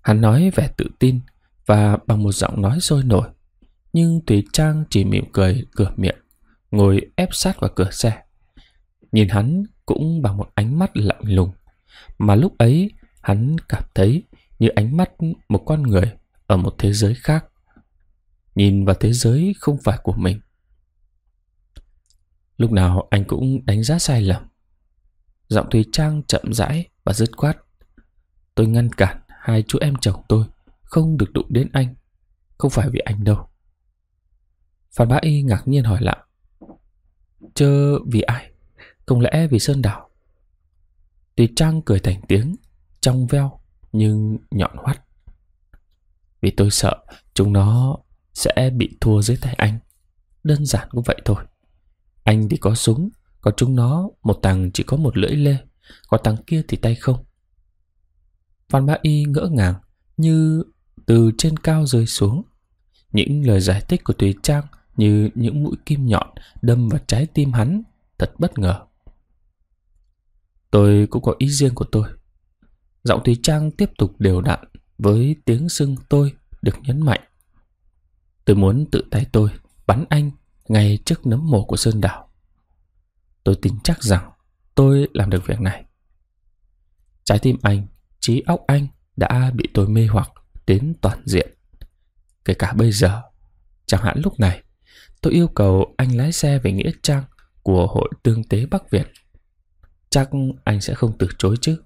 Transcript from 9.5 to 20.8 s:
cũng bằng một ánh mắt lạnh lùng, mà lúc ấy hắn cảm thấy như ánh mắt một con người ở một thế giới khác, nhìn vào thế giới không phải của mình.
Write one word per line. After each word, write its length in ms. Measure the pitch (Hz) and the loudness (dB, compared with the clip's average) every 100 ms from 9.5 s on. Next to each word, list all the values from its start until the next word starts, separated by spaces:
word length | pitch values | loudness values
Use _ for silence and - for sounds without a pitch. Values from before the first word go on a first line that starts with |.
| 175 208 _ - | -2 -6 _ -6
cũng 360 | - 156 165 | -4 -2 -2
bằng 140 | 127 98 | -2 -4
một 140 | 101 | -6
ánh 240 | - 107 147 | -4 -2 0
mắt 180 | 190 - | -2 -2
lạnh 240 | 104 - | -2 -2
lùng, 300 | 110 95 92 - _ _ _ - - - | 0 0 0 -4 _ _ _ -20 -20 -2
mà 160 | 104 | 2
lúc 240 | 101 180 - | 4 2 2
ấy 320 | 117 147 196 - _ _ | 2 4 0 -6 _ _
hắn 340 | - 101 120 160 - | -2 0 0 -4 -6
cảm 140 | - - | -8 -6
thấy 300 | - 98 143 - - _ - | 0 2 0 -4 -20 _ 0
như 100 | 113 | 0
ánh 280 | - 104 151 | 2 0 0
mắt 140 | 185 _ 160 170 _ | -2 _ -8 -8 _
một 140 | 208 - | -4 0
con 160 | 156 | -2
người 300 | 135 95 98 - _ _ _ | 2 2 0 -4 _ _ _
ở 100 | 98 | 0
một 180 | 95 - | 0 -2
thế 140 | 98 | -2
giới 220 | 101 104 | 0 0
khác, 300 | 120 - 156 - _ _ _ _ _ _ _ _ _ _ | 0 -2 -2 -2 _ _ _ _ _ _ _ _ _ _
nhìn 300 | - 101 98 | 0 2 2
vào 100 | 98 | 0
thế 180 | 92 107 | 0 0
giới 420 | 120 120 127 185 196 | 0 2 2 0 -2
không 180 | - 147 | -4 -2
phải 140 | - 120 | -2 -4
của 120 | - - | -4 -2
mình. 240 | 90 104 _ _ _ _ | -2 -4 _ _ _ _